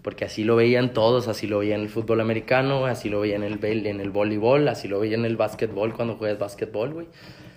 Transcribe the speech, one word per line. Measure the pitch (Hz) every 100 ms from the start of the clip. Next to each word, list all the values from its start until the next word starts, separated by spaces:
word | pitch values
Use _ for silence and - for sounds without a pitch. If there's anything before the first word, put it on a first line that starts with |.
Porque | - -
así | 101 -
lo | 107
veían | 117 117 123 127
todos, | 120 110 123 113
así | 104 104
lo | 104
veían | 104 104
en | 104
el |
fútbol | 113 110 113
americano, | 113 113 - 131 135 139 131
así | 113 110
lo | 104
veían | 104 101
en | 104
el | 104
bel-, | 107 110 104
en | 101
el | 101
voleibol, | 98 104 107 110 143 147
así | 113 101
lo | 98
veían | 110 110
en | 117
el | 113
básquetbol | 107 - 113 98 110
cuando | 113 117
juegas | 104 107 104
básquetbol, | 101 - 107 104 123
güey. | 156 165 - - - -